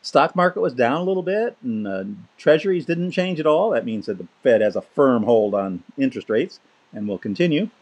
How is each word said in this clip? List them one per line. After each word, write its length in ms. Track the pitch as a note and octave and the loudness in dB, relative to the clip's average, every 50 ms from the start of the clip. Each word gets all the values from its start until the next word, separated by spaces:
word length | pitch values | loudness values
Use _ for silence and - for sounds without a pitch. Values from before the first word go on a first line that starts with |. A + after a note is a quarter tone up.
Stock 360 | _ - - C#3+ D3 E3 - | _ 0 2 2 2 2 2
market 240 | F3+ F3+ F3+ F3 - | 0 0 0 0 0
was 120 | F3+ E3+ B2 | -4 -4 0
down 280 | B2+ A#2+ A#2 C#3 E3 | 0 0 0 0 -2
a 20 | F3+ | -2
little 200 | F#3 F#3+ F#3 E3+ | -2 -2 -2 -2
bit, 340 | F#3 F#3+ G#3 A3+ A#3+ A#3 _ | -2 -2 -2 -4 -4 -6 _
and, 240 | - B2+ A2+ G#2+ G#2+ | -8 -6 -6 -6 -6
uh, 200 | G2+ F#2+ F#2+ G2 G2+ G#2 - - _ _ | -6 -6 -8 -8 -8 -12 -14 -16 _ _
treasuries 480 | _ - D#3 D3+ D#3 - G3 F#3 F3 - | _ 2 2 2 4 2 -2 -2 -2 -2
didn't 260 | - E3+ E3+ F3 F3+ | -4 -4 -4 -4 -4
change 300 | E3 - F3+ F#3 F#3 D3+ | -2 -4 -2 -2 -4 -2
at 40 | D3+ | 0
all. 260 | D#3 D3+ D#3+ G3 A3+ | 2 2 2 2 0
That 120 | E3+ A#2 - | 0 -2 -2
means 220 | A#2+ A2 G#2+ G2+ | -4 -6 -6 -6
that 140 | - G2+ F2+ | -8 -8 -8
the 80 | F2+ - _ _ | -10 -18 _ _
Fed 200 | _ C3+ A#2 G#2+ | _ 4 4 6
has 160 | G#2+ G#2 F#2+ | 4 2 0
a 40 | G#2 | -2
firm 420 | - _ _ - C#3+ C3+ B2 A#2 G#2 | -8 _ _ 4 4 4 4 2 2
hold 300 | A2+ A#2+ A2+ G#2 G#2 G2 | 4 4 4 4 2 0
on 300 | G2+ G2 G2 F#2 F2 - - _ | -2 -4 -4 -8 -10 -12 -16 _
interest 320 | - C3+ C3 - A2 - - | -2 -2 -2 -2 -6 -6 -2
rates 320 | G#2+ A2+ D#3 F#3+ - - _ _ _ _ _ _ - | -2 -2 -2 -4 -8 -20 _ _ _ _ _ _ -12
and 160 | A2+ G#2 G#2 | -10 -8 -6
will 80 | G2 | -8
continue. 520 | F2+ - A2 G2 - E3+ F3 D3+ D#3 G#3 - _ _ | -6 -6 -8 -2 -2 0 0 0 0 -2 -4 _ _